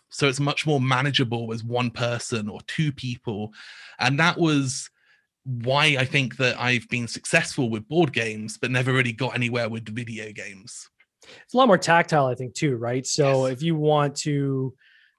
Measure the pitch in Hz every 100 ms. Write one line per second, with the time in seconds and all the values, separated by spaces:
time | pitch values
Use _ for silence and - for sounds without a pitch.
0 | _ - 143 135 143 - 156 143 127 127
1 | 143 131 120 120 113 113 113 120 120 -
2 | 120 117 - 117 104 92 - - 151 135
3 | 127 120 120 104 107 - - - - -
4 | 127 143 170 175 160 147 135 135 - _
5 | _ _ _ _ 135 120 120 143 151 135
6 | 131 143 127 - 127 - 123 123 - 123
7 | 117 - - 165 165 - 120 110 - 160
8 | 147 120 113 107 107 - 123 127 131 131
9 | 123 110 127 123 120 120 110 113 107 110
10 | 113 107 110 104 101 95 - - - _
11 | _ _ - - - 240 254 180 - 170
12 | 170 151 131 123 127 - 156 117 120 127
13 | - - 139 135 131 127 165 156 151 151
14 | 143 143 156 143 139 135 131 - _ _
15 | _